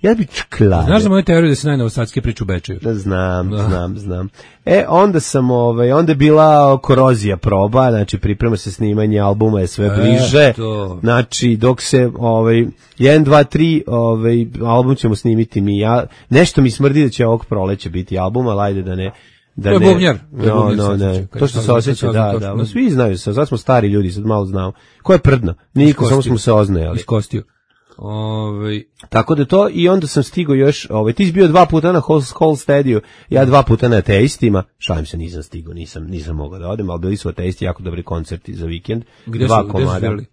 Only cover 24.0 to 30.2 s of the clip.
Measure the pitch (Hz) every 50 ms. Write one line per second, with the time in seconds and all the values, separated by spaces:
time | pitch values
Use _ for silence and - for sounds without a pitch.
24 | 101 90 90 101 104 110 107 104 101 95 95 95 92 95 104 _ _ _ _ _
25 | _ - 190 170 - - 135 131 117 85 - _ _ _ _ 123 139 151 143 -
26 | 117 110 123 135 131 120 120 110 - - 113 107 104 98 98 87 80 80 82 120
27 | - - 117 110 101 - - 107 - _ _ _ _ _ _ _ _ _ _ -
28 | - 101 107 107 110 107 110 107 107 107 104 101 104 107 104 104 - _ _ _
29 | - - - 113 113 - 160 147 143 131 - 190 202 208 160 175 170 180 185 196
30 | 165 143 - 147